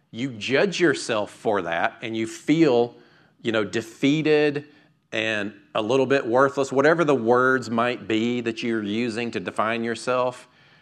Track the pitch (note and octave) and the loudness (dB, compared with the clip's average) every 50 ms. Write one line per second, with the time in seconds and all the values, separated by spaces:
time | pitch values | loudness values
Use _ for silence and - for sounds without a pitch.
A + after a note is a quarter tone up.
0 | _ _ - A2+ C3 C#3 A#2 G#2+ G2 G#2 C3 C#3+ G3+ G3 E3+ - F3 D#3 B2 - | _ _ -10 -8 -8 -8 -8 -8 -4 -2 0 2 2 2 2 2 2 2 2 2
1 | - - A#2 G#2+ G2+ - - - - A#2 G#2 G2 E2+ E2 E2 E2+ G2+ A2+ - - | -2 -4 -2 -2 -2 -4 -8 -6 -2 0 0 0 0 -2 -2 -2 -2 -2 -4 -6
2 | - A2+ A2+ A2+ A2 A2 - - - - D3+ E3 D#3+ C#3 B2 A#2+ A#2+ A#2 - - | -8 -6 -4 -4 -4 -6 -8 -6 -2 0 2 4 4 4 4 4 2 0 -2 -12
3 | - _ _ _ _ _ _ _ - A#2 A2 A2 G#2 F#2 G2 A#2 A2 - - - | -20 _ _ _ _ _ _ _ -4 -2 0 0 -2 -2 -4 -6 -6 -8 -6 0
4 | C#3 C#3 D3+ D#3 D3 D3+ D3+ D3+ D3+ D3 C#3 D3 - - _ _ _ _ _ _ | 0 2 2 2 2 2 2 2 2 0 0 -4 -8 -12 _ _ _ _ _ _
5 | _ _ - A2 A2 A2 A2 G#2 G2+ G#2 - - _ _ - A2 A2 G#2 C3 C3+ | _ _ -6 -4 -4 -2 -2 -4 -4 -6 -10 -14 _ _ -6 -4 0 2 2 2
6 | C3 A#2+ C#3 C#3 C3+ A#2 A#2 B2+ C#3 C3+ - C#3 C3+ - C3 C3+ C3+ D3+ E3+ E3 | 4 4 2 0 0 2 2 4 4 4 2 0 -2 0 2 4 4 4 4 4
7 | E3+ D3 C#3 B2 A2 A2+ A#2+ B2 B2+ C3 C3 C3 A#2 A2 A#2 A2+ A#2 B2 B2 G2+ | 2 2 0 2 2 2 4 4 4 2 2 0 -2 -2 -2 0 0 0 -2 -4
8 | G2+ G2 A2 A2 A2+ A#2+ B2 B2 A2+ A2+ A2 - A#2+ A#2 A2+ A2 G#2 G2+ G#2 A2+ | -4 -2 -2 0 0 0 -2 -2 -4 -4 -6 -4 -4 -4 -4 -2 -2 -4 -4 -4
9 | B2 A#2 G#2 A#2 A#2+ A#2 A2+ G#2 F2+ G#2 - - G#2 A2 A#2 A#2 A#2 A#2 A2+ A2 | -4 -4 -4 -6 -6 -6 -6 -8 -8 -6 -4 -4 -2 -2 -2 -4 -4 -4 -6 -6
10 | - B2+ B2 B2+ B2 B2+ B2 - - - _ _ _ _ _ _ | -4 -2 -2 -2 -2 -2 -4 -8 -14 -20 _ _ _ _ _ _